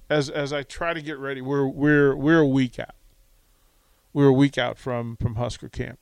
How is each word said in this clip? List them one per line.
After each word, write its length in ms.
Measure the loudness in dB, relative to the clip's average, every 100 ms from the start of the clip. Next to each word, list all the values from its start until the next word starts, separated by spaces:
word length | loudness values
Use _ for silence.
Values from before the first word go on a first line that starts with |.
| -4
as, 200 | -2 -2
as 240 | -6 -6
I 100 | -6
try 280 | -10 -8 -6
to 80 | -6
get 180 | -8 -10
ready, 220 | -10 -8
we're, 260 | -4 -2 -2
we're, 480 | 0 2 4 4
we're 260 | 4 4 4
a 60 | 4
week 320 | 2 0 -4
out. 160 | -14 -16 _ _ _ _ _ _ _ _ _ _ _
We're 140 | 2 4
a 60 |
week 260 | 6 2 2
out 180 | -4 -6
from, 400 | -8 -6 -8 -6
from 200 | -6 -4
Husker 320 | -6 -8 -14
camp. 300 | -12 -12 -12